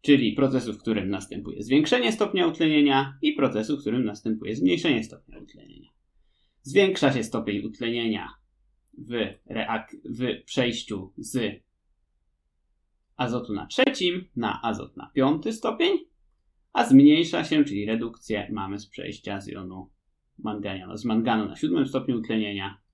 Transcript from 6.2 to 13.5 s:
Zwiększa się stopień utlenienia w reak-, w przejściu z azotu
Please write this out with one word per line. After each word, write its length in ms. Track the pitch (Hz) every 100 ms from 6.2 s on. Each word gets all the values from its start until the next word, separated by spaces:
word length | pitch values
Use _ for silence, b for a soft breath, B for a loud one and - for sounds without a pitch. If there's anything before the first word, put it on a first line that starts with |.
| _ _ _ _
Zwiększa 500 | 139 165 190 - 139
się 120 | 127
stopień 400 | 113 117 107 104
utlenienia 640 | 107 - 117 120 117 101 87 - _ _ _ _ _ -
w 120 | - 120 104 - _
reak-, 460 | 110 107 113 - -
w 400 | - - 127 -
przejściu 680 | - - 123 117 - 101 - -
z 460 | - 131 110 95 _ _ _ _ _ _ _ _ _ _ _ _ _ _ _ _
azotu 360 | 127 240 -